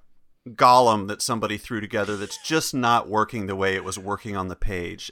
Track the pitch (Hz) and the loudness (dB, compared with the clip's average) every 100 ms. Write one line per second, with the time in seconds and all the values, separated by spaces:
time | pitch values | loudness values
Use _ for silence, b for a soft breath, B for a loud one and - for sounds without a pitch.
0 | - - _ _ - 107 131 123 120 107 | -20 -20 _ _ -18 4 8 8 8 4
1 | 98 107 - 117 104 104 - 113 101 107 | 0 -6 -4 -2 -2 -6 -6 -8 -4 -2
2 | 101 104 101 - - 156 - 135 123 117 | -2 -4 -6 -10 -2 -2 0 -2 2 2
3 | - 107 104 117 98 95 95 95 87 98 | 2 0 0 -4 -6 -2 0 0 -4 -8
4 | 95 101 113 98 92 87 104 92 87 90 | -6 -8 -6 -6 -6 -4 -4 -2 -6 -10
5 | - | -16